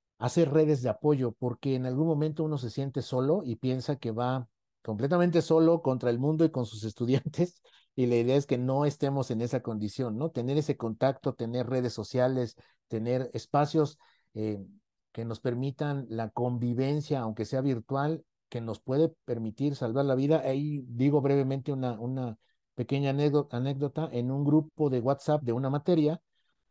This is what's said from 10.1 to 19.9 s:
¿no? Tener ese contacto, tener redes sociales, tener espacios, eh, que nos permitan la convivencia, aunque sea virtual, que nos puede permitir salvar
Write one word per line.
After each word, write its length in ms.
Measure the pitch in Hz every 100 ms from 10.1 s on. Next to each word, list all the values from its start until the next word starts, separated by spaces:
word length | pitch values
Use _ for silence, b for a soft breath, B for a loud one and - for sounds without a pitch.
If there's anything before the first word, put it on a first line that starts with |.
| 110
¿no? 120 | 160
Tener 280 | 131 123 147
ese 180 | 147 -
contacto, 580 | 117 107 135 - -
tener 340 | - 117 123 117
redes 240 | 131 123
sociales, 640 | 113 101 127 127 131 120 - b b -
tener 420 | 110 117 127 135
espacios, 680 | 120 - 143 147 160 147 - b b b
eh, 260 | 107 107 101 95 - _ _ _
que 120 | -
nos 160 | 117 107
permitan 680 | 127 120 135 123 147 139 123
la 220 | 113 117
convivencia, 880 | - 123 120 120 117 135 151 147 139
aunque 240 | 113 107
sea 160 | 107 135
virtual, 640 | 139 120 - 135 143 160 - _ -
que 120 | 120
nos 200 | 113 101
puede 340 | - 139 160 -
permitir 520 | - 117 113 107 143 139
salvar 280 | 120